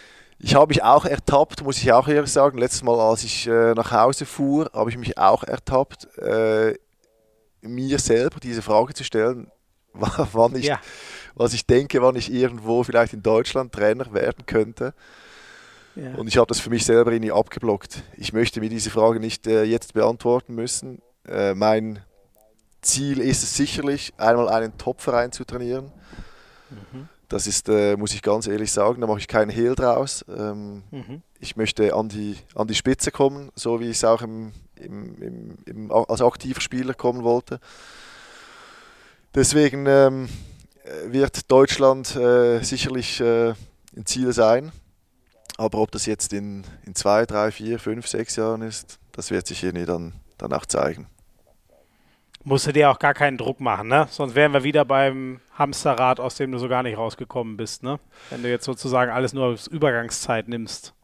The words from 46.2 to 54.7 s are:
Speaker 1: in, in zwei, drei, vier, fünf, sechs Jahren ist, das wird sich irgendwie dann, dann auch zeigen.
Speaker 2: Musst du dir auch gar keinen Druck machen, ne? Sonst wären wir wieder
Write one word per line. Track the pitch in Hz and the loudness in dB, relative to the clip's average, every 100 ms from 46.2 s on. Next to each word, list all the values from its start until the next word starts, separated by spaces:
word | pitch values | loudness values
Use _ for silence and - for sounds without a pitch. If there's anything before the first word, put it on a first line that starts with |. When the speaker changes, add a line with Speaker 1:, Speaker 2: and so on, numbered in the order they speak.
| - | -6
Speaker 1:
in, | 101 104 98 95 - - | -8 -8 -12 -16 -20 -14
in | 92 | -4
zwei, | 101 107 117 | 2 2 2
drei, | 104 107 | 0 -2
vier, | - 110 117 | -4 -8 -6
fünf, | - 113 - | -6 -6 -6
sechs | 107 117 - | -6 -4 -4
Jahren | 110 110 | -2 -4
ist, | 113 110 - - _ | -6 -12 -16 -20 _
das | - - | -14 -6
wird | 92 92 | -4 -4
sich | 87 | -6
irgendwie | 90 87 85 | -6 -4 -4
dann, | 85 85 82 - - | -6 -8 -16 -20 -12
dann | - | -6
auch | - - | -6 -4
zeigen. | - 69 - - _ _ _ _ _ _ _ _ _ _ _ _ - 139 | -2 -2 -4 -14 _ _ _ _ _ _ _ _ _ _ _ _ -14 -2
Speaker 2:
Musst | 135 151 | 0 2
du | |
dir | 147 143 | 4 6
auch | 127 | 6
gar | 143 | 2
keinen | - 143 127 | 2 0 0
Druck | 120 135 | -6 -4
machen, | 127 95 110 | -2 -2 2
ne? | 139 147 | 2 2
Sonst | - 135 | -4 -2
wären | 123 147 | 2 4
wir | 139 | 2
wieder | 139 | 2